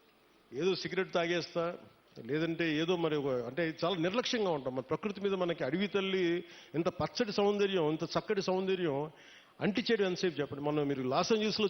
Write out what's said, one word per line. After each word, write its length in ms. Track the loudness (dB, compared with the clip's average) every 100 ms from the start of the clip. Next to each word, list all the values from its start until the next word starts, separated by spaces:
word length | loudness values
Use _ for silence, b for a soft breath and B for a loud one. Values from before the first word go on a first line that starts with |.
| _ _ _ _ -12
ఏదో 220 | -2 0
సిగరెట్ 400 | 0 -2 -2 0
తాగేస్తా, 600 | 0 2 0 -2 -2 -2 -4 -14 -20 _ -12 -4
లేదంటే 500 | 0 0 0 0 0
ఏదో 200 | 2 2
మరి 200 | 2 0
ఒక, 100 | 0
అంటే 480 | -2 -2 -2 -2 0
చాలా 120 | -2 0
నిర్లక్ష్యంగా 540 | 0 0 0 0 0
ఉంటాం. 240 | 0 -2
మన 60 | -4
ప్రకృతి 400 | -2 -2 -4 -2
మీద 140 | -2
మనకి 300 | 0 0 0
అడవి 220 | -2 0 0
తల్లి 580 | 0 0 2 2 0 -4 B B
ఇంత 140 | -2 -2
పచ్చటి 440 | 0 -2 0 0
సౌందర్యం, 580 | 2 2 4 2 2 2
ఇంత 140 | 0
చక్కటి 380 | -2 -2 0 -2
సౌందర్యం 680 | 0 0 0 0 0 -2 -4 -10 B B B B
అంటి 200 | 0 0
చేయడం 260 | 2 2 2
ఎంతసేపు 340 | 2 0 0
చెప్పండి. 220 | -4 -2
మొన్న 180 | 0 2
మీరు 200 | 0 0
లాస్ 300 | 0 2 2
ఏంజల్స్లో 360 | 2 2 2